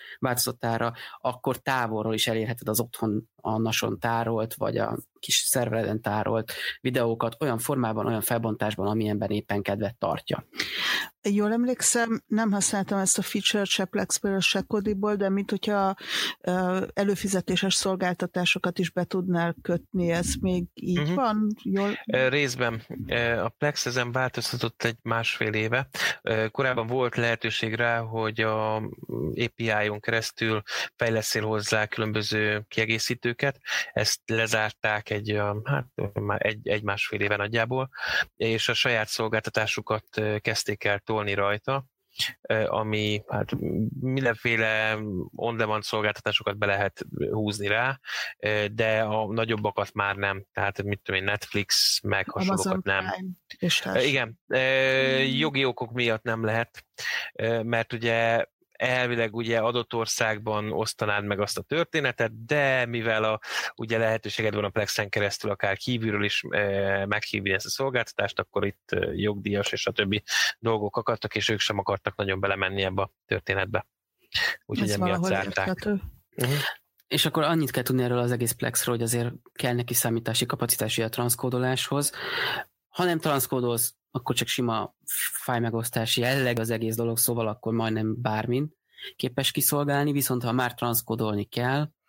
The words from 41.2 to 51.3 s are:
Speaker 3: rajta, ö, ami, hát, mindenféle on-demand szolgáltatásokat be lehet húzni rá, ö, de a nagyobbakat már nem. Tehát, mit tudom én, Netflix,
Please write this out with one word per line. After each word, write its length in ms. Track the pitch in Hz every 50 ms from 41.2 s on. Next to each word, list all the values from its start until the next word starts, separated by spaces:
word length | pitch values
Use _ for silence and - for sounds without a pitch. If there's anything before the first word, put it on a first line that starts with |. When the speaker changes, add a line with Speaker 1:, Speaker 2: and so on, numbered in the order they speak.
| 104 101 101
Speaker 3:
rajta, 500 | 101 101 101 104 104 - 135 135 139 135 - _ _ _ _ - - - - - -
ö, 260 | - - 110 110 107
ami, 560 | - - 104 107 107 107 107 107 104 104 104 - -
hát, 220 | - 104 104 - - - - - 78 95 110 - - -
mindenféle 960 | 127 131 131 135 131 120 113 - - 123 117 113 110 110 110 110 110 110 110 107 107 107 95 90 - -
on-demand 520 | - - 104 117 117 110 110 107 107 107
szolgáltatásokat 760 | 104 - - 110 107 107 104 - - 107 104 - - 104 101 104
be 80 | 107
lehet 400 | 101 98 101 101 95 - - - - - - - -
húzni 360 | - 110 107 104 104 104 101
rá, 340 | 101 107 113 123 131 135 - - - - - - - - -
ö, 280 | - 104 107 104 104 104
de 280 | 107 113 113 110 110 110
a 320 | 110 107 107 110 110 98
nagyobbakat 600 | 110 113 113 110 113 107 104 104 - - 101 -
már 240 | - 107 101 101 98
nem. 280 | 98 101 98 98 98 98 -
Tehát, 300 | - 98 98 101 - -
mit 180 | 98 101 101 -
tudom 180 | - - 98 95
én, 60 | 95
Netflix, 760 | 101